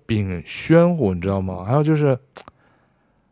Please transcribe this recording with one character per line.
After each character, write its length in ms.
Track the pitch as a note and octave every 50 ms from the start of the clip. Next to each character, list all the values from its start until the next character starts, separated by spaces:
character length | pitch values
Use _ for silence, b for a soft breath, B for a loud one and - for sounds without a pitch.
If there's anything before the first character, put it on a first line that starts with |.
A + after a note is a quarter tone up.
| _
饼 360 | - A2+ G#2+ G#2 F#2+ F#2 F2 -
暄 540 | - - - - - D#3+ E3 E3+ F3 F3
乎， 160 | E3 C3 G2 F#2
你 80 | F2
知 80 | E2+ F#2+
道 140 | G2 G2 F#2+
吗？ 200 | F#2 F#2 F2+ F2+
还 120 | G2 B2
有 80 | D3 D3+
就 120 | D3+ D#3+
是， 220 | D3+ D3 C#3+ C3 B2 - _ _ - - - - _ _ _ _ _ _ _ _ _ _ _ _ _ _ _